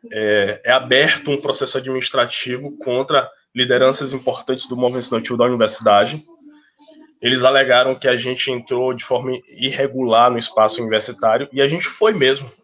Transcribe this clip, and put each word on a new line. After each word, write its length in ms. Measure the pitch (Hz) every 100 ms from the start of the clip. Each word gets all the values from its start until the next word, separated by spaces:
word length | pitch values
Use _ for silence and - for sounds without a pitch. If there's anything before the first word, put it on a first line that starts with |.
| 233
é, 480 | 110 107 104 98 104
é 80 | 117
aberto 600 | 127 123 127 156 147 -
um 100 | 143
processo 360 | 139 131 131 135
administrativo 1000 | 127 131 127 131 120 - 123 123 143 -
contra 520 | 131 127 131 147 - _ _
lideranças 600 | 123 123 123 131 135 139
importantes 540 | 135 127 120 - 127 -
do 100 | 123
movimento 260 | 123 127
estudantil 320 | 120 117 113 120
da 100 | 123
universidade, 760 | 123 110 - 113 101 104 156 - _ - _ _ _ - - - _
eles 240 | 120 131
alegaram 520 | 127 135 131 123 131 131
que 120 | 135
a 80 | 123
gente 360 | 120 127 -
entrou 420 | 123 117 123 127
de 100 | 120
forma 280 | - 127 131 127 _
irregular 800 | - 131 131 139 127 123 113 123
no 80 | 117
espaço 440 | - - 107 107
universitário, 680 | 113 110 - 120 113 117 139
e 100 | 131
a 60 | 139
gente 180 | 165 -
foi 280 | - 214
mesmo 380 | 214 131 139 135 _